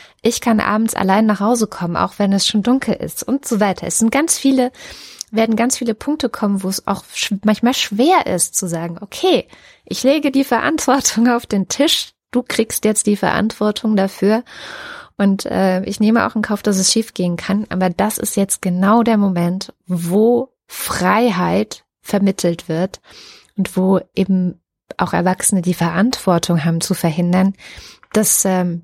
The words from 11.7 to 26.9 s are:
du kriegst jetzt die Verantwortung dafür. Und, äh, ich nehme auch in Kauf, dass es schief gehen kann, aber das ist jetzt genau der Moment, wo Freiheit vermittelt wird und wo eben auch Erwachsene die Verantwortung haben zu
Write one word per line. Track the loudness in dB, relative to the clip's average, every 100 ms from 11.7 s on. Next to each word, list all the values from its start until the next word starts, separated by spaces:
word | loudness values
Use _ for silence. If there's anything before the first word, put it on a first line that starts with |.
| 0 0 0 -6 -14 _
du | -4
kriegst | -2 -2 -2 0
jetzt | 0 0 0
die | 0
Verantwortung | 0 0 -2 0 -2 -2 0
dafür. | 0 0 0 0 0 -2 -14 -16 -16 -16 -18 -10 0
Und, | 2 2 -2
äh, | 0 2 0
ich | -2 0
nehme | 2 2 2
auch | -2
in |
Kauf, | -2 -2
dass | 0 0
es | 2
schief | 0 -2
gehen | -2 -4 -2
kann, | -2 -2 -2
aber | -2 0
das | 0 -2 -2
ist | -4 -2
jetzt | -2 -2
genau | -2 0 4 4
der | 4 2
Moment, | 2 0 0 -2 -8 -14 -6
wo | -4 0 2 4 2 -2 _ -18
Freiheit | -10 -6 -2 0 2 2 2 0 0 -2 -8 _ _
vermittelt | -4 2 2 2 0 -2 -4
wird | -2 -4 -6 _ -20 -20 -20 _ -6
und | -4 0
wo | 2 2 0
eben | -2 0 2 0 -4 _ _ -12 -6
auch | -2
Erwachsene | 0 0 0 0 0
die | 0
Verantwortung | 0 0 0 0 0 0 2 2 0 0
haben | 0
zu | -2